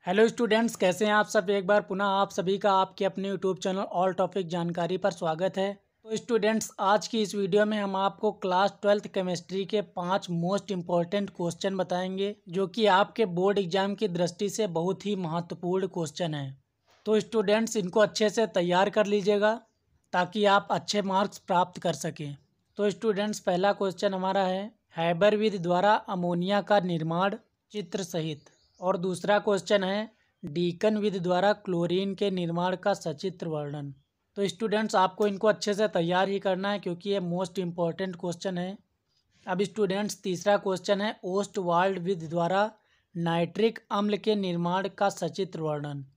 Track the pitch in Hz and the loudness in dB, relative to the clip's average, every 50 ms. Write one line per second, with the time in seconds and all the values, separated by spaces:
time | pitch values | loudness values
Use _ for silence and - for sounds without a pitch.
0 | _ 180 185 208 226 233 226 - 240 196 214 220 233 226 - - 202 180 175 180 | _ 0 4 4 4 4 4 0 0 2 2 2 2 0 0 0 0 0 2 2
1 | 214 208 208 214 208 - - 220 190 185 202 202 185 180 208 208 202 - 196 190 | 2 4 4 4 2 2 0 0 2 2 0 0 2 4 2 2 2 0 -4 -2
2 | 202 202 196 196 202 190 - - 180 180 196 190 - 208 190 190 190 185 - - | 0 0 2 2 2 0 0 -4 -2 0 -2 2 2 4 4 4 2 0 -2 -2
3 | 202 190 185 196 190 196 196 175 - 190 185 - - 196 185 190 214 - - 175 | -2 -2 -2 -4 -6 -4 -4 -2 -2 -2 -2 -2 -2 -4 -2 -2 -4 -4 -2 0
4 | 185 190 180 - 190 175 - 202 185 160 175 175 170 170 170 180 170 165 185 180 | 0 0 2 0 -2 -2 -2 -6 -6 -4 -4 -4 -2 -2 -2 -2 -2 -2 -2 -2
5 | - 196 180 - 185 160 160 160 185 190 - 190 190 196 202 196 _ _ _ _ | -2 -2 -2 -2 -4 -4 -2 0 -2 -2 -2 -2 -4 -4 -4 -10 _ _ _ _
6 | _ - 220 - - - 240 220 196 214 220 220 220 - - - 208 190 208 214 | _ -8 -8 -8 -2 -2 0 2 2 2 0 0 -4 -6 -6 0 2 4 4 4
7 | - - - 226 214 180 - 202 196 185 185 208 208 214 214 214 202 202 190 190 | 2 -2 -2 -2 -2 0 -2 -4 -2 2 4 2 2 2 0 -2 -2 -2 -2 0
8 | 196 196 190 - - 214 208 - - 185 180 180 202 202 196 _ - 202 208 214 | 0 -2 -2 0 -2 -4 -2 -2 -2 0 2 2 2 2 0 _ 2 2 2 2
9 | 196 185 - 196 185 180 175 165 175 - 175 196 196 175 214 208 202 - _ 185 | 0 -4 -4 -4 -2 -2 -4 -6 -6 -6 -6 -6 -4 -2 -2 -2 -4 -4 _ -8
10 | 175 175 185 202 - - 175 165 170 175 196 202 196 - 196 180 170 180 180 175 | -2 -2 -2 -2 -2 -4 -4 -2 -2 -2 -2 -2 -2 -4 -6 -6 -2 0 0 0
11 | 170 170 202 202 202 185 - - 180 170 170 - - 196 190 190 180 180 180 180 | 0 0 -2 -2 -4 -4 -6 -4 -4 -4 -4 -4 -4 -4 -2 -2 -2 -2 -2 -4
12 | 185 185 185 190 196 202 208 _ _ - 165 190 196 175 175 233 220 202 185 190 | -2 -4 -4 -4 -4 -4 -6 _ _ -8 -4 -4 -4 -2 0 2 4 6 6 6
13 | 208 202 - - 226 190 170 170 185 202 202 202 196 170 165 190 190 202 202 196 | 4 2 2 -2 0 0 0 2 2 2 2 2 0 0 0 0 0 0 -2 -2
14 | 220 202 170 170 180 165 170 - 208 196 - - 214 202 165 160 165 185 190 180 | -4 -2 0 0 -2 -2 -2 -4 -4 -4 -2 -2 -4 -2 0 -2 0 0 -2 -2
15 | - 202 208 190 180 156 160 170 170 - 170 - - 180 180 190 190 185 185 175 | -4 -4 -4 -2 -2 -4 -4 -4 -4 -6 -10 -6 -4 -2 0 0 -2 -4 -4 -4
16 | 165 147 - - 180 160 151 147 139 135 135 _ _ _ _ _ _ _ _ _ | -6 -6 -4 -4 -4 -4 -4 -4 -6 -8 -10 _ _ _ _ _ _ _ _ _
17 | _ 208 220 214 202 208 226 220 202 190 208 220 226 220 - 220 185 180 170 220 | _ 2 2 2 2 0 -2 0 2 2 2 2 2 0 -2 -4 -4 0 4 4
18 | 208 196 - - 214 214 202 233 220 214 - 190 175 175 175 180 196 208 190 214 | 4 4 4 0 0 2 2 2 0 0 0 0 0 2 4 4 4 4 4 2
19 | 208 202 202 208 180 208 208 202 202 214 226 240 _ _ _ _ _ _ _ _ | 2 2 2 2 2 2 2 4 2 2 2 0 _ _ _ _ _ _ _ _
20 | _ _ - 180 180 180 - 214 202 202 196 202 196 - 220 165 - - - 208 | _ _ 0 0 0 0 0 2 4 6 6 4 4 0 -4 -4 -2 -2 -2 -2
21 | 190 196 185 190 208 202 - - _ - 190 175 180 180 - - - 180 160 - | 0 0 0 0 0 0 -4 -14 _ 0 2 2 2 2 -2 -4 -4 -4 -4 -2
22 | - 165 - - 151 143 147 - _ _ _ _ _ _ _ - 202 208 185 - | -6 -8 -8 -8 -10 -10 -10 -14 _ _ _ _ _ _ _ -2 -2 -2 -2 0
23 | - 220 202 185 208 214 - - _ 202 180 175 190 202 - - 302 190 175 - | -2 -2 0 0 -2 -4 -4 -4 _ 0 0 4 2 2 2 2 -2 -4 -2 0
24 | - 202 190 185 185 190 190 196 190 185 185 190 202 220 _ _ _ _ - 170 | -2 0 0 0 -2 0 0 2 0 0 -2 -4 -6 -10 _ _ _ _ -6 -2
25 | 165 170 175 165 196 214 208 208 214 220 190 196 165 175 175 180 190 208 214 - | 0 0 2 4 4 4 4 4 2 0 0 0 0 2 2 4 6 4 4 4
26 | - - 202 185 175 175 175 175 175 190 202 202 196 - 208 202 180 185 170 160 | 2 -4 -4 -2 -2 0 0 0 0 2 0 0 2 4 2 2 4 2 -2 -2
27 | 160 160 165 175 190 202 208 233 _ _ _ _ _ _ - 208 190 - - 196 | -2 -2 0 0 0 0 0 -4 _ _ _ _ _ _ -10 -10 -8 -6 -6 -6
28 | 190 - - 170 156 160 151 151 _ - _ _ _ _ _ _ 180 180 190 190 | -6 -4 -4 -4 -4 -4 -8 -10 _ -20 _ _ _ _ _ _ -2 -2 -2 0
29 | 170 190 180 - - 185 208 208 - 214 202 185 180 - 214 202 190 185 196 208 | -2 -4 -4 -2 2 4 4 4 4 2 0 0 2 2 2 2 2 0 -2 -2
30 | 220 220 _ _ _ _ _ _ - 170 143 170 175 175 170 170 214 214 214 214 | -4 -6 _ _ _ _ _ _ -12 -6 -2 0 0 0 0 2 2 2 2 2
31 | 202 214 180 196 165 180 180 180 185 202 214 208 - - 180 170 170 170 175 185 | 0 0 -2 0 0 0 2 4 4 2 2 0 -2 -4 -2 0 0 0 0 0
32 | 196 196 190 - 202 202 190 180 175 165 170 170 175 185 185 180 - 202 196 190 | 0 -2 -2 -2 -2 -2 0 -2 -2 -2 -2 -2 -2 -2 -4 -2 0 -2 -2 0
33 | - 170 151 - - 190 175 175 185 170 156 151 147 143 147 151 143 143 135 _ | -2 -8 -6 -4 -8 -8 -8 -6 -6 -6 -4 -4 -6 -6 -8 -8 -10 -12 -14 _
34 | _ _ _ _ _ _ _ 196 202 190 - - 226 214 196 214 220 214 - 196 | _ _ _ _ _ _ _ -2 -2 -2 -2 -2 -2 0 0 0 0 2 4 4
35 | 185 185 - - 214 208 196 185 190 214 202 - - 208 208 190 220 208 - 185 | 4 4 2 0 0 0 0 2 2 2 2 2 0 -2 0 0 0 0 2 0
36 | 170 170 180 180 190 196 196 196 - 196 185 180 196 202 208 202 - 185 175 170 | 0 2 2 2 2 0 -2 -2 0 -2 -2 0 -2 -4 -4 -4 -4 -6 -8 -6
37 | - 202 196 196 180 170 170 180 190 180 180 196 185 175 170 175 170 170 160 170 | -4 -2 -2 -2 -2 -2 -2 -4 -4 -4 -4 -6 -6 -4 -2 -2 -2 -2 -2 -4
38 | 190 185 175 175 - 175 170 175 - 196 185 175 175 185 196 - _ _ _ _ | -6 -6 -6 -6 -6 -6 -6 -4 -6 -6 -4 -4 -6 -6 -8 -12 _ _ _ _
39 | _ _ _ _ _ _ _ _ _ - 185 175 208 196 196 220 208 185 190 202 | _ _ _ _ _ _ _ _ _ -6 -2 -2 -2 -2 0 -2 0 0 0 -2
40 | 208 196 - - - 202 180 170 - 202 202 196 - 202 190 175 - - 202 190 | -2 -4 -6 -6 -4 -4 -4 0 2 2 2 2 2 -2 -4 -2 0 -2 0 0
41 | 202 214 240 _ - 180 180 202 202 196 - 208 185 175 170 170 185 196 190 180 | 0 -4 -6 _ -8 -4 -2 -2 -2 -2 -4 -4 0 2 2 4 2 2 0 -2
42 | 170 180 196 165 160 151 165 170 170 175 185 196 208 220 - _ _ _ _ _ | -2 -4 -4 -4 -4 -6 -2 -2 0 2 2 2 2 0 -2 _ _ _ _ _
43 | _ _ _ 170 170 170 165 170 170 170 - - 214 226 226 - _ _ 220 202 | _ _ _ -4 -2 0 0 0 0 -2 0 0 0 0 0 -2 _ _ -2 0
44 | 208 208 208 196 - 220 214 208 196 185 175 170 175 175 180 190 196 190 190 - | 0 0 -2 0 0 0 0 0 0 -2 -2 -2 0 0 0 0 -2 -4 -2 0
45 | 202 196 196 - 180 160 - - 190 165 - 165 160 151 151 147 147 147 143 143 | 0 0 0 0 -6 -6 -4 -4 -6 -6 -4 -6 -4 -4 -4 -4 -6 -8 -8 -10
46 | 135 135 _ | -12 -14 _